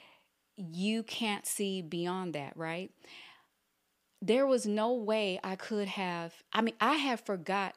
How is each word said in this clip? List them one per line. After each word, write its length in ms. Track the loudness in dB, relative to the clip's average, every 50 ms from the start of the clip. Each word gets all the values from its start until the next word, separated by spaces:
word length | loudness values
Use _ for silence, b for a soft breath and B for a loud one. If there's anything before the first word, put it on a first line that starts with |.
| B B B B B B _ _ _ _ _
you 460 | -12 -10 -8 -4 0 2 2 2 2
can't 460 | 0 -4 -4 -2 -2 -2 -2 -2 -2
see 340 | -4 -2 0 0 0 -2 -2
beyond 520 | -4 -4 -4 -2 -2 -2 -2 -2 -4 -4 -4
that, 220 | -6 -8 -8 -8
right? 360 | -6 -6 -4 -4 -6 -8 -10 -14 B B B B B B B B B B B _ _ _ _ _ _ _ _ _ _ _ _ _ _
There 240 | 2 4 4 6 6
was 220 | 6 4 4 4
no 260 | 2 2 2 4 2 2
way 460 | 2 2 2 2 2 2 0 0 -2 -4
I 120 | -4 -6
could 320 | -6 -4 -4 -2 -2 -2
have, 460 | -2 -2 -2 -2 -2 -2 -4 -6 -8 -10 -16 -10 _ 0
I 80 | 2
mean, 140 | 2 2 2 2
I 160 | 4 4 4
had 240 | 4 2 0 -2 -2
forgot 560 | -2 -2 -4 -2 0 0 0 0 0 -2 -4